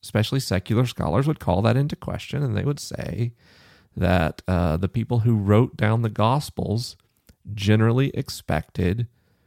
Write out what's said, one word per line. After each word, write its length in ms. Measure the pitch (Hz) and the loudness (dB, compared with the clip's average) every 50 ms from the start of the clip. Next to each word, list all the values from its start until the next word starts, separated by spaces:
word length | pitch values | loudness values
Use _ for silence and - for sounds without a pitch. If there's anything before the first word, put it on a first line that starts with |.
| - | -20
especially 380 | - - 110 107 - - 135 | -4 -2 -2 0 0 -2 -4
secular 460 | 131 - 98 92 - - 113 110 127 | -2 -2 -2 -2 -2 0 0 0 2
scholars, 420 | 120 - - 85 - 78 107 139 151 | 0 -2 -4 -4 0 0 0 0 0
would 100 | 156 - | -2 -2
call 240 | - - 87 92 101 | 0 0 0 2 4
that 140 | 110 113 | 2 2
into 180 | 127 143 151 - | 2 0 -2 -4
question, 480 | - - - 90 - - - - 139 147 | -6 -8 -8 -8 -8 -8 -8 -6 -4 -2
and 140 | 131 107 | -2 -2
they 80 | 98 - | -2 -2
would 160 | 139 147 139 | -2 -4 -4
say 540 | - - - - - - - - 120 117 120 _ _ _ - - - - - _ _ _ _ | -8 -12 -10 -10 -8 -8 -4 -4 -4 -4 -6 _ _ _ -20 -20 -20 -20 -20 _ _ _ _
that, 460 | - 92 90 90 92 80 78 - - - - | -2 2 2 4 2 2 0 -2 -6 -4 -2
uh, 280 | 92 87 87 82 76 | 0 2 2 2 2
the 120 | 85 95 95 | 0 -2 -2
people 320 | - 117 110 - 123 117 | -2 -4 -4 -2 -2 0
who 160 | 107 120 117 | 2 2 2
wrote 400 | 107 101 98 104 107 131 - - | 2 4 4 4 4 4 2 0
down 260 | - - 107 110 113 117 | 0 0 2 2 2 0
the 60 | 110 | -2
Gospels 880 | 104 - 104 113 127 147 147 - - - - 95 101 113 123 - - _ _ _ _ _ _ _ - _ _ - 104 | 0 0 0 2 2 0 -2 -4 -6 -6 -4 -2 -2 -4 -4 -8 -12 _ _ _ _ _ _ _ -20 _ _ -12 -10
generally 560 | 107 98 101 107 110 110 113 117 127 139 - | -2 2 4 4 6 6 4 4 2 2 0
expected 960 | - - - - - - - - - 76 - - _ - 92 90 95 113 120 - - _ _ _ _ _ _ | -2 -4 -6 -6 -10 -14 -6 -2 -2 -2 -2 -4 _ -2 0 0 0 0 -4 -6 -8 _ _ _ _ _ _